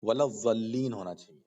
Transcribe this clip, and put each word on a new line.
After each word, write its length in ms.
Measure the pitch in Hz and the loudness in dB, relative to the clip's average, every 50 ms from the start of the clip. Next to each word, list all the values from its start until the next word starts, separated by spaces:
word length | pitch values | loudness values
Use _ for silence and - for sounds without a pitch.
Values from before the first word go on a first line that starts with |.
ولا 220 | - 104 113 127 147 | 2 0 2 2 2
الضالین 680 | 139 110 107 104 117 113 113 113 113 113 127 131 131 | 0 0 0 2 2 2 2 2 -2 -2 -2 -2 -2
ہونا 220 | 117 104 95 90 87 | -4 -6 -8 -8 -10
چاہیے۔ 260 | 85 - _ - - _ | -12 -14 _ -20 -20 _